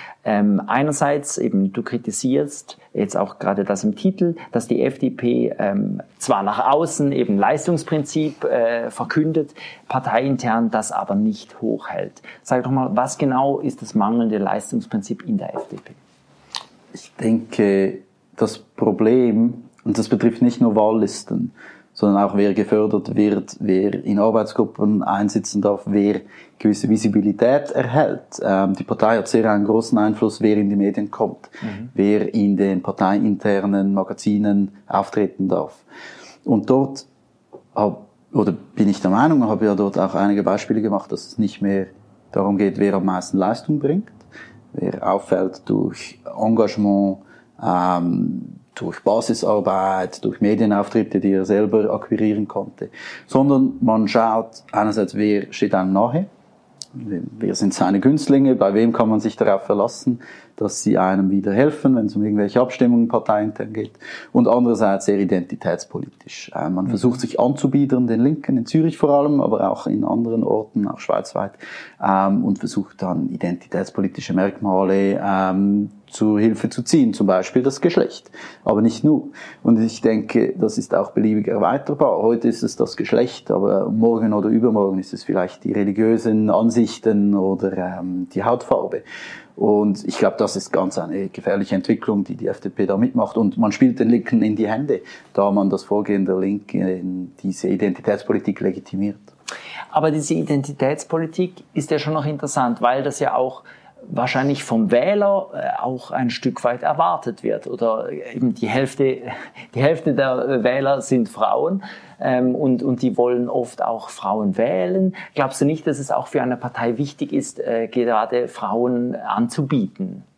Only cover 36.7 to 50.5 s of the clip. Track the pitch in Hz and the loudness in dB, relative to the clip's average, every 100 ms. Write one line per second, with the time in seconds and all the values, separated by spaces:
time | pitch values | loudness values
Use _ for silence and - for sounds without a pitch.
36.7 | 135 135 135 - _ _ _ _ - _ | 2 2 -4 -18 _ _ _ _ -20 _
37.7 | - 104 - - _ _ - 101 85 - | -2 -2 -2 -12 _ _ -2 0 -2 -6
38.7 | - 101 95 92 98 151 151 113 101 107 | 0 2 2 0 2 4 4 2 2 2
39.7 | 101 101 98 95 80 101 101 98 104 - | 2 0 0 -2 0 2 2 0 -2 0
40.7 | 110 107 101 - 98 - - 101 - 101 | -2 0 -2 -4 -10 -8 -4 -4 -2 -2
41.7 | 98 92 - _ _ _ - 98 98 101 | -2 -4 -10 _ _ _ -2 0 2 2
42.7 | 90 101 98 92 92 - 98 95 120 - | 2 2 2 0 -2 -2 0 0 0 -2
43.7 | 151 139 175 - - - - - - - | 0 0 0 -4 -12 -20 -20 -20 -20 -16
44.7 | - 95 - 98 98 - 92 92 - - | -6 -4 -2 -2 -2 0 0 0 -4 -2
45.7 | 107 - - - - - - 110 113 104 | 0 0 -4 -14 -16 -16 -4 2 2 2
46.7 | 107 104 101 98 95 - - _ - - | 2 2 2 2 -2 -10 -20 _ -8 -2
47.7 | 90 90 90 87 95 92 - - - _ | 0 2 0 0 0 -2 -4 -10 -18 _
48.7 | - - - - 110 - 110 - 107 92 | -10 -10 -4 0 0 0 -2 0 0 0
49.7 | 95 95 95 90 - 104 101 101 | 0 0 0 -4 -6 -6 0 0